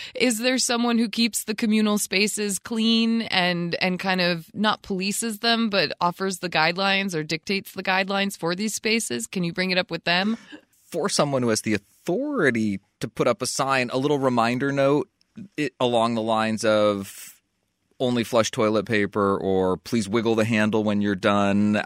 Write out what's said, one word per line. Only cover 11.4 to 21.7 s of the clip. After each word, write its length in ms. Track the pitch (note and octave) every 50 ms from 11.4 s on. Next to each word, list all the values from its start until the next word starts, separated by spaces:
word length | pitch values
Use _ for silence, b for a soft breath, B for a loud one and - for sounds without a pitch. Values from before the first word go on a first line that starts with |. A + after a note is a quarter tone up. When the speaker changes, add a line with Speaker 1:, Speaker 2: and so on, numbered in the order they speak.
| B2
Speaker 2:
who 60 | A#2+
has 140 | A2 G#2+ -
the 100 | A2 G#2+
authority 1080 | G2+ - _ _ _ _ - E3+ G#3+ C4+ D4+ D4 C4 F3+ C#3 A#2+ A#2 A2 G#2+ G2+ G2 - _ _ _
to 80 | - A#2+
put 180 | - - D#3
up 140 | C3 A#2+ -
a 60 | -
sign, 420 | A#2+ - - C#3+ C3+ C3+ C3 B2+ A#2+
a 80 | - C3
little 200 | C3 D3 D3 C#3+
reminder 540 | C3 C3 B2 A#2+ A2+ A#2 B2 B2+ C#3 C#3 C#3
note, 360 | C#3+ C3+ C#3 C#3+ D3+ - - _ _ _ _ _ - - - _
it, 160 | - D3+ C#3 - _
along 360 | C3 B2 A#2+ A#2 A2+ A#2 A#2+
the 60 | A2+ A2
lines 420 | A2+ A2+ A2 A2 A2 A2 G#2+ A2+
of 720 | A2 G#2+ G#2+ G#2+ G#2 G#2 G2+ G2 G2 - - - - - _ _ _ _ _ _ _ _ _ _ _ _ _
only 260 | C3+ B2 B2 A#2+ A#2
flush 260 | - - A#2+ A2 -
toilet 340 | - - A2+ G#2+ G#2+ A2 F#2+
paper 540 | G2 A#2+ G#2 G2+ G2 - G#2+ G2+ G2 G2 -
or 400 | - F#2+ F#2+ F#2+ F#2 F#2 F#2 F2
please 280 | - - - A#2+ G#2
wiggle 280 | G2 G2 A#2+ A2 A#2 A2+
the 100 | A2 G#2+
handle 400 | A2 A#2 G#2+ G#2+ G#2+ G#2 A2 G#2+
when 160 | G#2+ G#2 G#2
you're 140 | G2+ G#2 G2+
done. 640 | F#2 - G#2+ G2+ G2+ G2+ G2 G2+ G2+ G#2 G#2